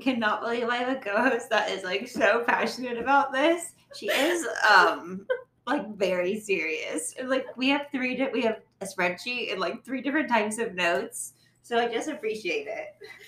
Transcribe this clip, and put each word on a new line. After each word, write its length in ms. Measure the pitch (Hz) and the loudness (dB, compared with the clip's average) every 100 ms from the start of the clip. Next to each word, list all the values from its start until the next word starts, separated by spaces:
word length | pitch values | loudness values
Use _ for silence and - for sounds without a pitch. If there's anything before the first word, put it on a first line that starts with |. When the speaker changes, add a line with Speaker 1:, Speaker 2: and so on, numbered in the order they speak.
Speaker 1:
cannot 420 | 262 240 214 208 | -2 2 0 0
believe 260 | 226 240 233 | -2 -2 0
I 80 | 247 | 0
have 180 | 254 262 | 0 -2
a 40 | |
co-host 480 | 202 202 254 240 - | 0 2 2 2 2
that 200 | 214 196 | 0 0
is, 120 | 190 | -4
like, 240 | 180 185 254 | -2 -4 -4
so 380 | 226 202 233 | 2 4 4
passionate 540 | 233 - 220 240 247 233 | 4 2 2 -2 -6 -4
about 340 | 247 277 277 | 2 4 4
this. 400 | 262 302 339 - - - - | 2 2 2 -2 -16 -20 -8
She 120 | - | 0
is, 380 | - 294 349 233 - - | 2 2 2 -2 2 6
um, 560 | 190 175 147 160 185 196 508 - | 8 8 2 -6 -8 -4 -6 -6
Speaker 2:
<laughs> 200 | _ - | _ -4
Speaker 1:
like, 220 | 294 214 208 | -2 -4 -2
very 420 | 190 180 175 214 | 0 2 0 -2
serious. 760 | 208 185 160 156 - 202 - - | 0 0 0 -4 -4 -6 -6 -8
And, 100 | 262 | -2
like, 160 | 262 - - | -2 -2 -2
we 140 | 262 | 2
have 160 | 285 285 | 2 0
three 240 | 262 254 | -4 -2
di-, 160 | 254 269 | -2 -2
we 100 | 240 | 0
have 180 | 226 214 - - | 0 -2 -8 -14
a 20 | |
spreadsheet 640 | 190 - 180 180 247 247 226 | -10 -2 -2 -2 -6 -6 -6
and, 80 | 190 | -4
like, 240 | 180 208 | -4 -6
three 180 | - 262 | -6 -6
different 260 | 277 302 262 | -2 -2 2
types 300 | 233 214 214 | 2 0 -2
of 160 | 214 | -4
notes. 580 | 180 175 185 240 - - - _ _ | 0 2 2 -2 -8 -12 -14 _ _
So 160 | - 233 | -2 0
I 100 | 233 | 0
just 200 | 233 302 | -2 -4
appreciate 600 | 285 220 214 185 151 139 | -4 -4 -4 -2 -4 -4
it. 260 | - - - - - | -8 -10 -12 -20 -20